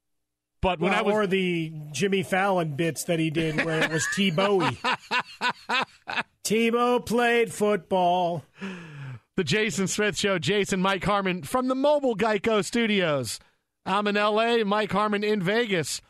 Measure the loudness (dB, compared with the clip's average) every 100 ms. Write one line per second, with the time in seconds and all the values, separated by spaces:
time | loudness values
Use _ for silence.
0 | _ _ _ _ _ _ -4 0 0 0
1 | 2 0 2 0 0 -2 -4 -8 -10 -4
2 | 0 0 0 0 2 0 0 -2 -2 -2
3 | -2 0 0 0 -2 -2 -2 0 0 0
4 | -2 0 2 2 2 2 2 0 -2 -4
5 | -2 -4 -4 -4 -4 -4 -4 -4 -4 -8
6 | -8 -8 -8 _ -2 2 2 2 2 0
7 | 0 0 2 2 0 0 0 0 0 2
8 | 2 2 0 -2 -8 -14 -12 -12 -14 -14
9 | -12 -14 -6 -4 0 0 0 -2 -2 0
10 | 0 0 0 0 0 0 0 0 0 0
11 | 0 0 0 -4 -2 -2 0 2 2 4
12 | 2 0 0 0 2 0 0 0 2 2
13 | 2 0 -2 -8 -14 _ _ _ -2 0
14 | 0 2 2 2 2 2 2 0 0 0
15 | 0 0 0 0 2 0 0 -2 -2 -8